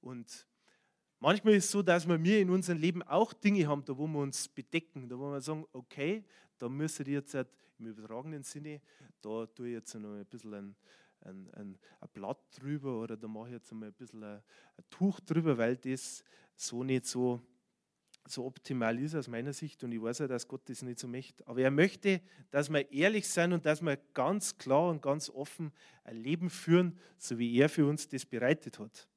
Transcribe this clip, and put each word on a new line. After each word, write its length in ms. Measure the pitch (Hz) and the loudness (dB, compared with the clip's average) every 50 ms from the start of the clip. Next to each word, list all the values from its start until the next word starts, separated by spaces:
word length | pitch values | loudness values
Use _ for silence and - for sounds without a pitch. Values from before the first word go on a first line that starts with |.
Und 460 | - 127 127 120 117 - - - - _ _ _ _ _ _ _ _ _ _ _ _ _ _ _ | -12 -12 -12 -12 -12 -14 -16 -20 -20 _ _ _ _ _ _ _ _ _ _ _ _ _ _ _
manchmal 340 | - 143 185 208 - 220 214 | 4 4 4 6 8 8 8
ist 120 | 202 185 | 8 6
es 60 | - | 4
so, 120 | - 202 190 | 2 2 6
dass 240 | 175 175 175 156 170 | 6 6 6 6 4
wir, 160 | 175 160 160 | 2 4 6
wir 180 | 175 214 214 | 6 6 6
in 80 | 196 180 | 6 6
unserem 300 | 180 190 180 180 175 160 | 4 2 2 0 0 2
Leben 240 | 151 175 175 180 165 | 2 0 0 0 -4
auch 300 | - 143 175 220 220 - | 2 4 4 4 4 0
Dinge 340 | - - 208 202 202 165 147 | 2 2 4 6 6 4 4
haben, 180 | 147 143 135 | 2 0 -2
da 100 | - 139 | -6 -4
wo 120 | 127 147 156 | -4 -4 -2
wir 120 | 156 147 | -2 -2
uns 280 | 143 139 131 - - - | -2 -2 -2 -6 -8 -8
bedecken, 600 | _ - 131 _ - 165 165 _ _ 143 127 120 | _ -14 -14 _ -4 -4 -4 _ _ -14 -12 -10
da 120 | 123 123 | -10 -8
wo 120 | 139 143 | -8 -6
wir 100 | 143 139 | -6 -6
sagen, 240 | 127 147 156 156 160 - _ | -6 -6 -6 -6 -8 -12 _
okay, 520 | 131 123 _ - 143 139 160 202 220 202 _ _ - _ _ _ _ | -16 -16 _ -8 -4 -2 -2 -2 -4 -6 _ _ -20 _ _ _ _
da 100 | 123 120 | -8 -6
müsste 360 | 131 139 151 160 156 - 143 | -4 -4 -4 -4 -4 -6 -4
ich 60 | 135 | -2
jetzt 260 | 143 143 139 - - | -2 -4 -4 -4 -6
halt 140 | 139 127 - _ _ _ _ _ _ | -6 -6 -6 _ _ _ _ _ _
im 100 | 113 113 | -14 -14
übertragenen 540 | 110 107 107 107 113 120 131 156 160 147 | -14 -14 -14 -12 -10 -10 -10 -10 -12 -12
Sinne, 400 | 131 - - 151 147 151 151 143 _ _ _ _ 135 - _ _ | -12 -12 -14 -12 -12 -12 -14 -16 _ _ _ _ -20 -20 _ _
da 240 | - 107 107 110 113 | -10 -8 -6 -6 -6
tue 220 | 107 _ - 123 120 | -8 _ -10 -8 -8
ich 60 | 120 | -8
jetzt 200 | 113 110 - - | -8 -10 -12 -14
noch 220 | 113 107 104 104 | -12 -12 -10 -12
ein 100 | 104 101 | -12 -14
bisschen 280 | 98 - 120 110 110 104 | _ -16 -16 -14 -12 -12
ein, 200 | 101 98 101 101 _ _ _ _ _ _ _ _ _ | -12 -12 -14 -16 _ _ _ _ _ _ _ _ _
ein, 260 | _ 95 95 95 95 - - | _ -18 -18 -18 -18 -18 -18
ein, 260 | - 104 101 95 - _ _ _ _ | -16 -14 -14 -16 -16 _ _ _ _
ein 100 | - - | -20 -20
Blatt 280 | _ - 98 98 135 _ _ _ _ - | _ -10 -8 -8 -8 _ _ _ _ -14
drüber 420 | 127 139 147 151 135 139 127 110 | -8 -6 -6 -6 -4 -6 -6 -6
oder 140 | 113 113 113 | -6 -8 -10
da 120 | 107 113 110 | -10 -10 -12
mache 220 | 110 110 113 120 | -12 -12 -12 -14
ich 40 | 123 | -14
jetzt 180 | 117 _ - | -16 _ -16
mal 140 | 113 110 110 | -14 -14 -14
ein 80 | 104 98 | -14 -16
bisschen 300 | _ 131 113 - 113 107 | _ -20 -20 -16 -16 -14
ein, 180 | 104 104 101 _ _ _ - _ _ _ - | -14 -14 -16 _ _ _ -20 _ _ _ -20
ein 120 | - _ | -20 _
Tuch 300 | - - 180 202 185 - | -4 0 0 0 0 -2
drüber, 400 | - - 160 160 165 160 139 117 | -6 0 0 2 4 2 2 4
weil 180 | 117 117 127 131 | 2 2 0 -2
das 460 | - 131 131 131 - - - - _ _ _ _ _ _ _ | -2 -6 -6 -6 -6 -12 -14 -14 _ _ _ _ _ _ _
so 280 | _ - - - 120 127 | _ -10 -8 -6 -6 -2
nicht 220 | 131 131 127 123 | 0 0 0 0
so, 340 | - - 123 127 123 123 120 120 _ _ _ _ _ _ _ _ _ _ _ _ _ _ - _ | -2 -2 0 0 0 0 -2 -6 _ _ _ _ _ _ _ _ _ _ _ _ _ _ -20 _
so 200 | - - - 123 | -14 -10 -8 -8
optimal 540 | 131 127 - _ - 139 127 117 113 113 120 | -8 -10 -12 _ -6 -2 0 2 0 0 0
ist 160 | 139 151 156 | -2 -4 -4
aus 120 | 160 127 123 | -6 -6 -4
meiner 260 | 117 117 120 143 143 | -6 -6 -6 -6 -6
Sicht 300 | - - 147 - _ - | -8 -10 -12 -10 _ -8
und 80 | 123 | -6
ich 100 | 117 113 | -6 -4
weiß 180 | 110 113 120 - | -4 -4 -4 -2
ja, 80 | 151 131 | -4 -2
dass 200 | 127 120 - _ | -2 -4 -6 _
Gott 200 | - 131 _ - | -12 -12 _ -12
das 120 | 127 - | -12 -10
nicht 180 | - 127 123 - | -10 -10 -10 -10
so 80 | - 127 | -10 -10
möchte. 400 | 120 127 131 - - _ - - | -10 -10 -12 -14 -20 _ -14 -8
Aber 140 | 120 123 | 0 4
er 100 | 131 131 | 4 4
möchte, 500 | 139 147 170 196 - - - 202 190 180 - - - - - _ | 6 6 4 4 4 0 0 0 0 0 -2 -10 -20 -20 -20 _
dass 200 | - 139 151 139 | -2 -2 0 2
wir 220 | 156 147 139 - | 0 0 0 0
ehrlich 360 | - 135 165 196 220 214 196 - | 0 2 2 4 2 2 -2 -2
sind 240 | - 175 170 175 180 | 2 2 2 2 2
und 120 | 170 147 | 2 2
dass 160 | 156 151 151 | 2 2 2
wir 140 | 170 160 139 135 _ _ _ | 2 -2 -2 -2 _ _ _
ganz 440 | - 131 143 190 208 196 - - _ | 0 0 2 2 0 -2 -4 -6 _
klar 320 | - 131 135 143 165 175 | -2 2 4 4 4 4
und 120 | 165 147 | 0 0
ganz 280 | - 139 139 156 143 - | 0 0 -2 0 -2 -10
offen 420 | - 127 147 147 - - 165 151 - _ - - - _ _ | -8 -8 -10 -10 -8 -8 -8 -8 -8 _ -20 -20 -20 _ _
ein 140 | - 117 113 | -14 -14 -8
Leben 320 | 113 131 156 170 170 180 | -2 -2 -2 0 0 -4
führen, 480 | - - - - 170 175 180 175 170 - - - _ _ | -4 -4 4 6 6 6 6 4 0 -6 -16 -20 _ _
so 220 | - - 123 117 | -8 -6 -2 0
wie 160 | 120 120 120 120 | 0 2 6 6
er 120 | 139 151 | 6 6
für 160 | - - 151 | 6 4 4
uns 220 | 139 147 151 - - | 4 4 0 -4 -6
das 160 | - 131 - | -8 -8 -8
bereitet 540 | _ - 117 120 123 156 156 - 117 - - | _ -6 0 2 2 2 2 0 -14 -12 -12
hat. 280 | 107 110 _ - - _ _ | -14 -14 _ -20 -20 _ _